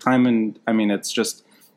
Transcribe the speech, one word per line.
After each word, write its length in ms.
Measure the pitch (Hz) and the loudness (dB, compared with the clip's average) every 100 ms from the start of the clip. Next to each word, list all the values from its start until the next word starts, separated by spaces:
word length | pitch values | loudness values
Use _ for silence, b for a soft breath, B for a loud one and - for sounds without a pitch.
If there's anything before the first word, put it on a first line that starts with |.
time 260 | 127 127 123 | 0 2 4
and, 320 | 113 110 - - | 2 -2 -4 -2
I 60 | |
mean, 180 | 110 104 | 0 0
it's 220 | 98 - | -2 -4
just 320 | - 107 - b b b | -4 -4 -6 b b b